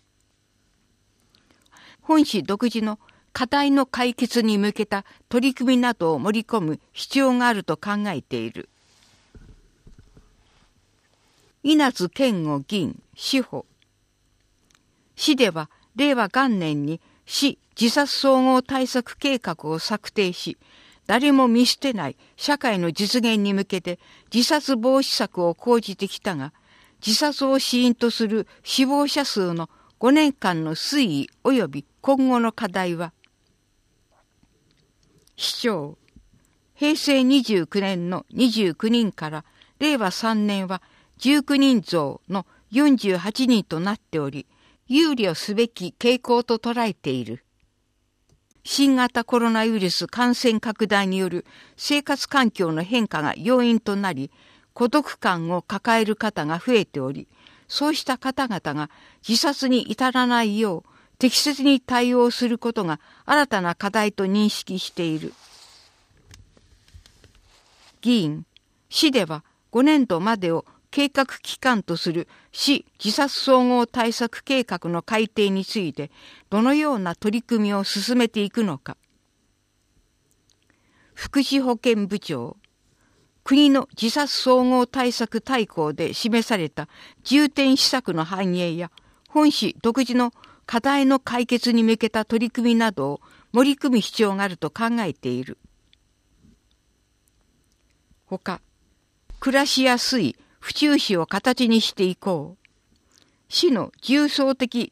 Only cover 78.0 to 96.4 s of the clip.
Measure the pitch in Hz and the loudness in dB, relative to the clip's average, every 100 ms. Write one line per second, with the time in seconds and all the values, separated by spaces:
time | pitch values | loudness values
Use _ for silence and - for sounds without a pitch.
78 | 202 247 233 220 202 - 208 135 - - | -2 0 0 0 -2 -2 -2 -4 -12 -18
79 | _ _ _ _ _ _ _ _ _ _ | _ _ _ _ _ _ _ _ _ _
80 | _ _ _ _ _ _ _ _ _ _ | _ _ _ _ _ _ _ _ _ _
81 | _ - - 277 254 269 254 233 247 220 | _ -14 -4 -2 0 0 0 0 0 0
82 | 196 202 - 139 120 - _ _ _ _ | 0 -6 -6 -8 -8 -14 _ _ _ _
83 | _ _ _ _ - 269 294 269 - - | _ _ _ _ 2 6 6 4 0 -4
84 | 226 294 285 - 254 254 254 254 247 269 | -2 -2 -2 0 4 4 4 2 2 0
85 | 247 233 233 226 - 262 208 - 151 143 | -2 -2 -4 -4 -2 -2 -2 -2 -4 -2
86 | 165 - 226 233 220 214 156 - 147 - | -6 -4 0 0 0 -2 -2 -8 -12 -16
87 | - _ - 277 294 - 269 262 - 262 | -20 _ 0 4 4 2 2 4 2 0
88 | 220 165 160 190 190 180 175 165 170 - | -2 -4 -4 -4 -2 -2 -2 -4 -10 -14
89 | _ _ _ 302 302 - - - 233 240 | _ _ _ 2 4 2 -2 -2 -2 0
90 | 247 247 240 - - _ - 233 269 277 | 0 0 0 -4 -20 _ -4 -2 2 2
91 | 269 269 - 240 233 240 240 233 226 226 | 4 2 0 -4 0 0 2 2 2 2
92 | 220 226 214 226 226 - 233 226 226 185 | 0 -2 -2 -2 -2 0 2 2 2 -2
93 | 139 143 _ _ _ 233 269 269 285 247 | -6 -6 _ _ _ 2 2 2 0 0
94 | - - 208 196 202 175 156 - 226 233 | 0 0 0 0 -4 -4 -8 -4 -4 -2
95 | 190 131 127 123 131 - _ _ _ _ | -4 -6 -6 -6 -8 -14 _ _ _ _
96 | _ _ _ _ | _ _ _ _